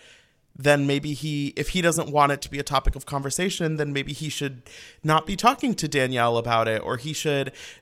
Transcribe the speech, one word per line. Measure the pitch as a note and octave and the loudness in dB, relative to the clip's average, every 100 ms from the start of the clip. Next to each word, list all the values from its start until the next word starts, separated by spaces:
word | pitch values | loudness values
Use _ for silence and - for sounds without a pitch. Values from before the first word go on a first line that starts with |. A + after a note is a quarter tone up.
| - - _ _ _ | -20 -20 _ _ _
then | - C#3 D3 C#3 | -2 2 4 4
maybe | C#3+ D3 | 0 -2
he, | C#3+ D#3 C#3+ C#3+ - | -6 -4 -4 -4 -4
if | D3 | -2
he | F#3 | 2
doesn't | E3+ D#3+ B2+ | 2 2 0
want | D3 C#3+ | 4 4
it | C#3 | 2
to | - | -4
be | C#3 | -8
a | |
topic | C#3+ C3+ - | -2 2 4
of | C3+ - | 2 0
conversation, | C#3+ C#3 - F#3+ - D#3+ D#3 | -4 -4 -2 -2 0 -2 0
then | D3 | -2
maybe | C#3 C#3 | -2 -4
he | C#3 D#3 | -6 -6
should | - C#3 B2 - - - - | -4 -6 -8 -18 -20 -20 -6
not | D#3 D#3 D#3+ | 2 2 2
be | |
talking | G3+ A#3 C4+ C4 | 2 2 2 -2
to | G3+ D3+ | -2 -2
Danielle | C3+ C3 B2+ A#2+ A#2 | 0 2 2 2 2
about | A#2 A#2 A2+ | 2 2 2
it, | A2 | 0
or | - B2 | -2 -6
he | D3 | -6
should | D3+ D#3 C#3+ C3+ - - - | -4 -2 -2 -4 -8 -18 -14